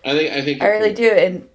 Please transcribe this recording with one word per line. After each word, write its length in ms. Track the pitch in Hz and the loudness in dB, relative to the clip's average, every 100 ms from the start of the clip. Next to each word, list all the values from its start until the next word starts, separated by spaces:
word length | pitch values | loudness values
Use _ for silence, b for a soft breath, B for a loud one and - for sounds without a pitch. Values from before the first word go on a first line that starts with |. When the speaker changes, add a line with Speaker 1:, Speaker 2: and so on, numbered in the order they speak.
Speaker 1:
I 80 | 135 | -4
think, 180 | 147 156 | -2 -2
I 100 | 139 | -4
think 200 | 143 143 | -4 -2
Speaker 2:
I 60 | 202 | 0
Speaker 1:
it 20 | |
Speaker 2:
really 180 | 214 214 | 2 0
Speaker 1:
could. 60 | |
Speaker 2:
do, 140 | 208 226 | 2 2
and 380 | 196 185 180 - | 4 2 -2 -14